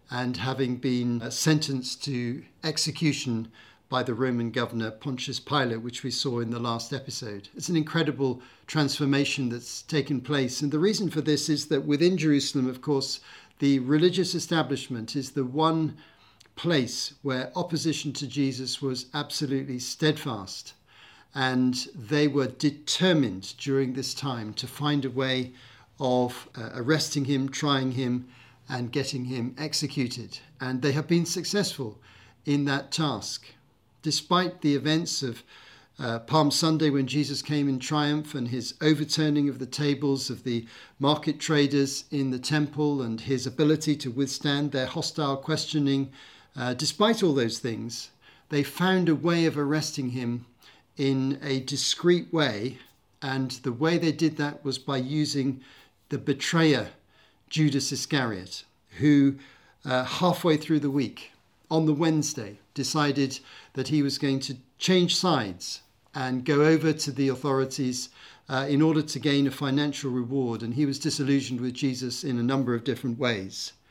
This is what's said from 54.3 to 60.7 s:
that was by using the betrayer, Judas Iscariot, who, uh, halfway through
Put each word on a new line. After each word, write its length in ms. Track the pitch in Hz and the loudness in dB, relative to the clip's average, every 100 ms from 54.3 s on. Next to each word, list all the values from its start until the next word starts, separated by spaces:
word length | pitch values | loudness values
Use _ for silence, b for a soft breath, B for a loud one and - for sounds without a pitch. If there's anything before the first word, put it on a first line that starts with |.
| 156 | 0
that 280 | 147 143 139 | -4 -4 -6
was 120 | 127 | -6
by 200 | - 131 | -4 -4
using 640 | 127 151 147 143 131 131 B B B _ - | -2 0 0 0 0 -2 B B B _ -8
the 80 | 139 | -4
betrayer, 720 | 127 139 - 170 160 131 101 - _ b b b - | -2 -2 2 4 6 4 0 -12 _ b b b -4
Judas 420 | 156 151 131 - | 2 4 2 0
Iscariot, 720 | 131 - 147 120 98 92 - - _ _ - | -4 -2 0 0 -4 -8 -14 -16 _ _ 2
who, 380 | 147 143 139 139 B B B _ 139 | 6 8 6 2 B B B _ -2
uh, 180 | 127 | 0
halfway 540 | 127 - 180 180 180 151 | 0 0 2 2 2 2
through 220 | - | 2